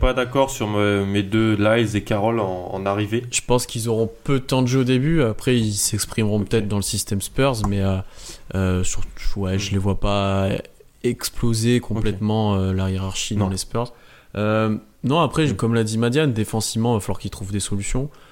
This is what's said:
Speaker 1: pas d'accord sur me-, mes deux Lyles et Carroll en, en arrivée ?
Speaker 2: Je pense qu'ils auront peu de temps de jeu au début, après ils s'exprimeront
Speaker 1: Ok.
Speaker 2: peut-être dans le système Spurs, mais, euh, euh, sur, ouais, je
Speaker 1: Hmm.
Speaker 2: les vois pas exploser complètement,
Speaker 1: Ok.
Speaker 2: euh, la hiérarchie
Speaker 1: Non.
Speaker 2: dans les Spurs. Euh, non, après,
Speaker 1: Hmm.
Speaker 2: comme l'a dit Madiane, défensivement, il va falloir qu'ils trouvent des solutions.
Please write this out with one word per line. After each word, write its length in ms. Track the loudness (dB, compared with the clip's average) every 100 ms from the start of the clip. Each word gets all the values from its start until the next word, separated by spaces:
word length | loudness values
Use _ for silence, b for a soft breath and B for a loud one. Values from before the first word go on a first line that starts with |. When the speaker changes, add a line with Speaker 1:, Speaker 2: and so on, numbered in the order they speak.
| 2
Speaker 1:
pas 60 |
d'accord 380 | 2 0 2 2
sur 160 | 0 -2
me-, 360 | 2 2 2 2
mes 180 | 0
deux 320 | 2 2 4 4
Lyles 400 | 4 4 2 0
et 80 |
Carroll 360 | 0 0 0 0
en, 300 | -2 -4 -6
en 140 | -4 -2
arrivée ? 380 | -2 0 -2 -2
Speaker 2:
Je 100 | -6
pense 240 | 0 0 0
qu'ils 240 | -4 -2
auront 200 | 0 -2 -4
peu 120 | -2 -2
de 60 | 0
temps 160 | 0
de 60 | 2
jeu 140 | 2
au 20 |
début, 400 | 2 2 2 2
après 340 | 2 0 0 2
ils 160 | 2
s'exprimeront 640 | 0 -2 -2 -4 -2 0 0
Speaker 1:
Ok. 80 | 0
Speaker 2:
peut-être 180 | 0 0
dans 80 | -2
le 40 |
système 380 | -2 -4 -4 -4
Spurs, 440 | -4 0 0 0 0
mais, 140 | 0
euh, 160 | 0 0 -4 B B B -8
euh, 300 | -2 0 2
sur, 180 | 2 0 -2 0 0 0
ouais, 200 | 0 -2
je 140 | 0
Speaker 1:
Hmm. 20 |
Speaker 2:
les 60 | 0
vois 200 | 0 0
pas 500 | 2 2 0 0 0 -2 -6 -18 -20 _
exploser 760 | -2 -2 -4 -2 0 2 2 2
complètement, 720 | 0 0 0 0 0 2 2
Speaker 1:
Ok. 60 | 2
Speaker 2:
euh, 140 | 2
la 180 | 0 0
hiérarchie 440 | -2 -4 -6 -4 -2
Speaker 1:
Non. 100 | 0
Speaker 2:
dans 60 |
les 60 | -2
Spurs. 340 | -4 -4 -4 B B B B -4
Euh, 420 | 0 2 2 -2 -6 _
non, 180 | 0 2
après, 260 | 2 2 0
Speaker 1:
Hmm. 80 | 0
Speaker 2:
comme 180 | 0
l'a 100 | 2
dit 140 | 2 0
Madiane, 340 | 2 2 2
défensivement, 600 | 0 -2 -2 -2 -2 0
il 20 | 0
va 40 |
falloir 200 | -2 -4
qu'ils 120 | -6
trouvent 200 | -10 -6
des 80 | -6
solutions. 500 | -2 -4 -2 -2 -2 B B